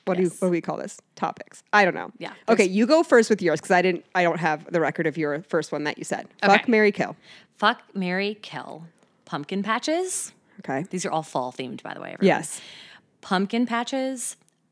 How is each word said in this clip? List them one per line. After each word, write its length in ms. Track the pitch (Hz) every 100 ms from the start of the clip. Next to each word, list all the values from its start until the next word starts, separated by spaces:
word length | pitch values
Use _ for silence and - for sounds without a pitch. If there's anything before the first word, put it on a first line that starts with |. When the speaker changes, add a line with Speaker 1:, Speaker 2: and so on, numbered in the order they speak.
Speaker 1:
What 120 | - 180
do 60 |
you, 40 | 180
Speaker 2:
Yes. 120 | -
Speaker 1:
what 80 | 185
do 40 |
we 80 | 170
call 160 | 160 -
this? 220 | - - _ -
Topics. 460 | - - - - _
I 120 | 208
don't 100 | 185
know. 160 | 85 87 -
Speaker 2:
Yeah, 140 | 165 - -
Speaker 1:
Okay, 180 | 220 190
Speaker 2:
there's 100 | 196
Speaker 1:
you 100 | 233
go 160 | 311
first 280 | 330 247 220
with 100 | 208
yours, 200 | 170 151
'cause 100 | -
I 120 | 180
didn't, 220 | 185 175 -
I 80 | 185
don't 180 | 175 165
have 300 | 165 151 -
the 100 | 170
record 260 | 147 - 165
of 100 | 151
your 260 | 147 147
first 300 | - 170 156
one 120 | 151
that 120 | 147 -
you 60 |
said. 240 | - - - _
Speaker 2:
Okay. 100 | 202 196
Speaker 1:
Fuck, 120 | -
marry, 240 | 220 208
kill. 240 | - 92 - - - _ _
Speaker 2:
Fuck, 260 | 208 240 _
marry, 400 | 202 180 185 202 208
kill. 420 | - 143 - - 165 _ _ _
Pumpkin 380 | - 143 147 196
patches. 680 | 202 240 302 330 370 - - _ _ -
Speaker 1:
Okay. 240 | - 135 -
Speaker 2:
These 160 | 185 185
are 40 |
all 120 | 160
fall 300 | 151 139 127
themed, 300 | - 131 -
by 120 | -
the 60 | -
way, 120 | -
everyone. 140 | - 196
Speaker 1:
Yes. 340 | - - - - - - - _ _
Speaker 2:
Pumpkin 420 | - 190 196 233 240
patches, 680 | 233 233 269 262 254 - - _ _ _